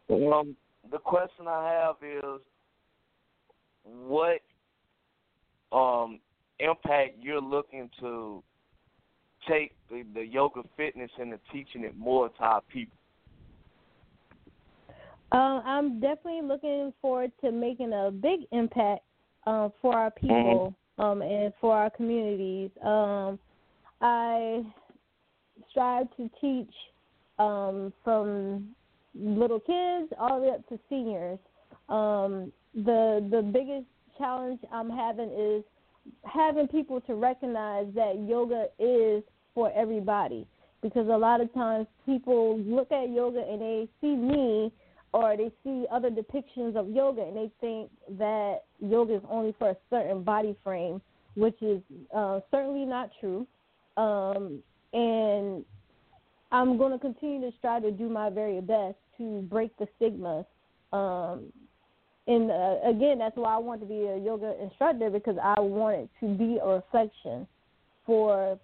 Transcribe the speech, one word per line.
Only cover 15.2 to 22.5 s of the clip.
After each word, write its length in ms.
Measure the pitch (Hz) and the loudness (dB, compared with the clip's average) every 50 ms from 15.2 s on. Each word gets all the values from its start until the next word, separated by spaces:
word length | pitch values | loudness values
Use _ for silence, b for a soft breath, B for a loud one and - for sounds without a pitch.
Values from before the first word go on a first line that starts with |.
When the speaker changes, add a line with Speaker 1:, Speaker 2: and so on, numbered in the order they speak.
| B _ - | B _ 4
Speaker 2:
Uh, 280 | 254 262 269 269 262 220 | 4 4 4 2 0 -2
I'm 340 | 254 269 285 294 285 240 220 | -2 -2 0 0 0 0 0
definitely 440 | 214 277 302 302 - 339 330 330 302 | 0 -2 -2 -2 -6 -8 -6 -4 -4
looking 500 | 277 277 294 302 294 285 285 277 277 240 _ | -4 -4 -4 -2 -2 -2 -2 -4 -4 -6 _
forward 320 | - 269 254 254 254 254 - _ | -2 -2 0 0 -2 -4 -4 _
to 100 | - 254 | -2 -2
making 420 | 226 233 240 240 254 240 254 233 220 | -2 -2 -2 -4 -4 -4 -4 -4 -2
a 180 | 202 196 196 | 0 0 -2
big 300 | 196 190 214 311 381 339 269 - 240 | -2 0 0 2 2 0 -2 -2 -2
impact, 500 | 240 226 226 - 240 220 202 202 - - _ _ _ _ _ _ _ - | 0 0 0 0 0 2 2 0 -2 -4 _ _ _ _ _ _ _ -4
uh, 240 | 220 220 220 208 208 208 _ | -2 0 0 0 -2 -2 _
for 160 | - 254 233 | 0 2 2
our 140 | 226 226 220 | 2 2 0
people, 640 | 220 - - 269 226 240 240 233 233 226 - - 190 - _ _ _ - | -2 -2 2 4 4 6 6 6 6 4 4 0 -4 -10 _ _ _ -2
Speaker 1:
Mm-hmm. 40 | 208 | 0
Speaker 2:
um, 200 | 208 202 202 156 | 0 0 0 0
and 300 | 160 202 208 208 208 208 _ | -2 0 0 -2 -2 -2 _
for 140 | - 226 220 | 2 4 4
our 160 | 214 214 220 | 4 4 2
communities. 800 | 220 - 233 226 233 233 220 208 208 190 190 185 | 0 -2 -2 -2 0 0 0 -2 -2 -2 -2 -4